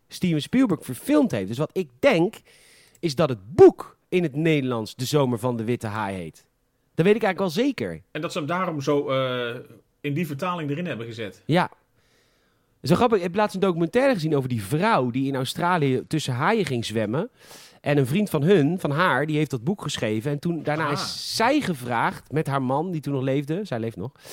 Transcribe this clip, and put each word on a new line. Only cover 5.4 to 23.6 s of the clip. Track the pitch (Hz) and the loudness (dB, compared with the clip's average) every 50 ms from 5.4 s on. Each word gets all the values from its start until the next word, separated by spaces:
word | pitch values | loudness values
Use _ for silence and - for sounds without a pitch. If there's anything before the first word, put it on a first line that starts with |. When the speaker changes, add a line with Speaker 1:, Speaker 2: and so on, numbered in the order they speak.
| 117 127 123 113 | -2 -2 -2 -2
Speaker 1:
de | 110 | -2
Witte | 117 120 117 - 107 | -2 -2 -2 -4 -6
Haai | 101 110 107 98 98 92 | -6 -4 -4 -4 -6 -6
heet. | 85 80 - - _ _ _ _ _ _ _ _ _ _ _ | -8 -12 -14 -18 _ _ _ _ _ _ _ _ _ _ _
Dat | - 165 | 2 4
weet | 202 208 | 4 4
ik | 233 220 | 4 2
eigenlijk | 196 175 - 196 180 143 | 0 0 0 -2 -2 0
wel | 190 254 | 0 0
zeker. | 285 254 - 110 90 82 78 - _ | 0 -2 -2 -4 -6 -6 -10 -12 _
Speaker 2:
En | - 156 | -10 -8
dat | 156 160 | -8 -6
ze | - 185 | -6 -6
hem | 147 139 | -4 -4
daarom | 170 180 185 175 160 147 | -4 -4 -4 -4 -4 -4
zo, | 135 147 147 143 147 - | 0 0 0 0 0 0
eh, | 135 131 131 127 127 123 120 120 120 127 - - - - _ _ _ _ | 0 0 0 0 -2 -2 -4 -4 -6 -8 -12 -16 -20 -20 _ _ _ _
in | - 143 139 | -6 -4 -2
die | 160 180 151 | -2 -2 -4
vertaling | 143 139 190 180 180 170 156 139 | -4 -4 -4 -4 -4 -4 -4 -4
erin | 143 160 180 | -4 -4 -6
hebben | 170 127 107 117 | -6 -6 -8 -8
gezet. | 117 113 113 110 98 - - _ | -10 -10 -8 -10 -10 -10 -8 _
Speaker 1:
Ja. | - 151 180 160 - - _ _ _ _ _ _ _ _ _ _ _ _ _ _ _ _ _ _ _ _ _ | 0 2 2 2 0 -4 _ _ _ _ _ _ _ _ _ _ _ _ _ _ _ _ _ _ _ _ _
Het | - 131 | 0 2
is | |
wel | 175 - | 2 4
grappig, | 233 247 226 190 | 4 4 2 2
ik | 175 | 0
heb | 185 170 | 0 -2
laatst | 214 214 208 - | 0 -2 -2 0
een | 190 | 0
documentaire | 196 196 170 165 170 160 - 240 269 277 254 | 0 0 0 0 -2 0 2 2 2 2 2
gezien | 180 147 156 151 | 0 0 0 0
over | 139 131 127 | 0 0 0
die | 123 110 98 | -2 -4 -4
vrouw | 92 147 156 196 226 220 160 127 120 | -2 -2 0 2 2 2 2 2 2
die | 117 135 135 139 | 2 0 0 0
in | 135 | -2
Australië | 127 131 - - 151 175 175 185 170 143 135 127 117 - - | -2 -2 -4 -2 0 0 2 2 2 2 2 2 0 -2 -2
tussen | 160 156 - - 123 | -4 -4 -2 -2 -2
haaien | 117 147 190 226 226 175 | 0 0 2 2 2 0
ging | 139 131 120 107 | 0 -2 -2 -2
zwemmen. | - 107 113 107 101 113 151 202 254 _ _ - - - - - - - _ | -2 -2 -2 0 0 0 -2 -2 -4 _ _ -20 -20 -20 -20 -20 -20 -20 _
En | - 135 147 143 | -2 0 2 2
een | 135 117 | 2 2
vriend | 147 208 208 - | 2 0 0 0
van | - 151 139 | 0 0 4
hun, | 175 208 175 139 147 180 185 | 4 6 6 4 4 2 0
van | - 156 | -2 -2
haar, | 139 156 185 175 131 127 151 | 0 2 2 2 2 2 0
die | 156 151 151 | 0 0 0
heeft | 156 - | 0 -2
dat | - 117 110 | -2 -4 -4
boek | 156 208 - | -4 -4 -4
geschreven. | - 147 - - 127 110 107 113 107 147 | -6 -8 -6 -4 -2 -2 -2 -2 -2 -4
En | 147 143 | -4 -2
toen, | - 175 170 151 135 | -2 -4 -4 -4 -4
daarna | 151 147 156 160 | -4 -2 -2 -2
Speaker 2:
Ah. | 147 | -2
Speaker 1:
is | 147 - - - - - - - - | -4 -4 -6 -6 -8 -10 -8 -6 -2
zij | - 226 254 294 302 | 0 2 2 2 2
gevraagd | - 185 165 120 123 120 123 117 139 180 190 - - - | 0 -2 -4 -6 -4 -4 -2 0 0 -2 -2 -6 -8 -6
met | 131 156 160 - | -4 -4 -2 -2
haar | 135 139 | -2 -2
man, | 131 123 135 147 165 190 | 0 0 0 0 -2 -2
die | 175 156 | -4 -6
toen | - 143 139 | -4 -4 -4
nog | 131 | -2
leefde, | 131 135 135 147 143 139 156 196 | -2 0 -2 -2 -2 -2 -4 -6